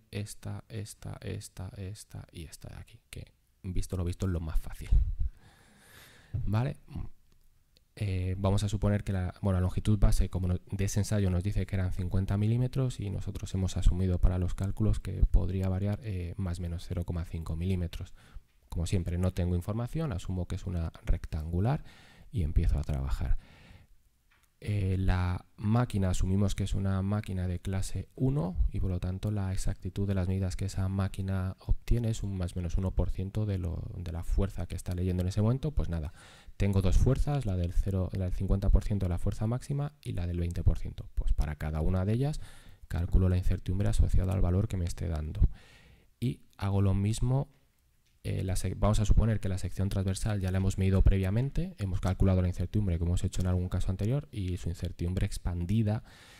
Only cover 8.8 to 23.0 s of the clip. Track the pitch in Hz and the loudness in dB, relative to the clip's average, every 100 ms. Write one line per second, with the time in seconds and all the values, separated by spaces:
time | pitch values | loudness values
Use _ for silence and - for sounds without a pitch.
8.8 | 104 104 - 95 90 - 101 92 90 - | 2 0 0 -2 -4 -2 0 2 2 0
9.8 | - 104 - - 92 92 90 90 - 95 | 2 4 6 6 2 0 0 -2 -4 -4
10.8 | 98 104 98 104 95 90 98 101 92 95 | 0 0 0 2 2 2 2 0 0 -2
11.8 | 92 - 90 95 98 101 107 117 127 135 | -2 -2 0 0 0 0 2 2 0 0
12.8 | 127 120 101 92 - - - 95 92 92 | -2 -4 -6 -6 -6 -8 -6 -2 -2 0
13.8 | - 87 95 90 - 90 90 - 98 - | 0 2 0 4 2 2 0 -2 -4 0
14.8 | 107 - 98 95 - 92 92 95 95 92 | 2 0 -4 0 4 4 2 0 0 0
15.8 | 101 104 110 92 87 101 90 87 87 85 | 0 -2 -4 -6 -6 -6 -4 -4 -6 -6
16.8 | - 90 87 85 85 85 80 80 90 92 | -6 -6 -4 -4 -6 -8 -6 -4 -2 -2
17.8 | 85 - 92 - - - - _ _ 90 | -2 -6 -12 -14 -18 -20 -20 _ _ -4
18.8 | 82 95 87 87 92 - 87 87 107 110 | 0 0 0 0 0 0 0 0 -2 -4
19.8 | 120 160 160 92 - 90 87 92 92 87 | -4 -4 -4 -4 -4 -4 -4 -6 -4 -4
20.8 | 82 - - 87 - 80 78 87 110 156 | -4 -4 0 0 0 -6 -2 0 0 0
21.8 | - - - - - 127 76 - 85 71 | -6 -18 -20 -20 -8 -4 0 2 2 2
22.8 | - 69 | 0 -4